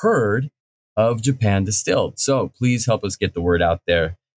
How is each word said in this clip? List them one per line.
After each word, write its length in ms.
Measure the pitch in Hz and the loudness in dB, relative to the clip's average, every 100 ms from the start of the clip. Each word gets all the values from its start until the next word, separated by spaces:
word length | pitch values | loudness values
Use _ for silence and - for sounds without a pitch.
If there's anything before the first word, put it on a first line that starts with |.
heard 500 | 220 185 107 113 143 _ _ _ _ - | 0 2 0 0 -4 _ _ _ _ 0
of 260 | 113 113 | 0 2
Japan 400 | 123 131 107 98 | -2 0 2 2
Distilled. 560 | 98 104 - 143 92 - | 0 -2 0 0 -2 -4
So 300 | - 135 98 - | -2 -2 -2 -2
please 280 | 123 120 117 | 0 0 0
help 180 | 107 | -2
us 120 | 101 - | -2 -4
get 180 | 92 | -4
the 80 | 87 | -2
word 200 | 85 87 | 0 2
out 180 | 85 82 - | 2 0 0
there. 300 | 85 80 90 _ | 0 0 -6 _